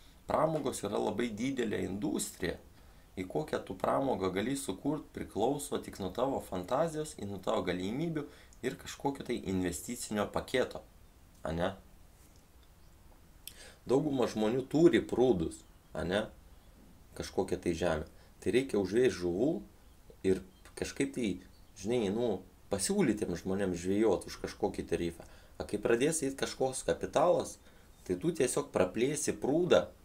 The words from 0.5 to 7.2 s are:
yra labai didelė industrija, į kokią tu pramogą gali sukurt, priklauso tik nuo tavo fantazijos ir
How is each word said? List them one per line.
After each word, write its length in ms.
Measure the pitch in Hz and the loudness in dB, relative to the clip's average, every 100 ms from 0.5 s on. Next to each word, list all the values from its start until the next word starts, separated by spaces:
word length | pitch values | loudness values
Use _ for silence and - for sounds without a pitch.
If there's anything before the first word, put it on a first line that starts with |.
| 156 123 - 101 | 2 -2 -2 -2
yra 160 | 113 | 0
labai 280 | 117 101 120 | 0 0 -2
didelė 540 | 104 127 135 110 101 90 | -2 -4 -2 -2 -2 -2
industrija, 720 | 98 311 - - - 90 - - - - - - - | -2 -2 -2 -4 -4 -4 -4 -12 -20 -20 -20 -14 -10
į 60 | 92 | -6
kokią 320 | 156 156 - - | -4 -2 -4 -4
tu 80 | 95 | -2
pramogą 560 | - 135 135 101 92 | 0 2 0 0 0
gali 240 | 90 110 139 | 0 -2 -2
sukurt, 500 | - 95 139 151 - | -4 -4 -4 -4 -6
priklauso 680 | - - - 117 147 - 107 | -10 -6 0 2 0 -2 -6
tik 160 | - - | -6 -6
nuo 100 | 95 - | -6 -2
tavo 240 | 131 113 | 0 -2
fantazijos 720 | - 92 90 131 165 156 156 | -4 -6 -2 0 0 -2 -8
ir 100 | - | -8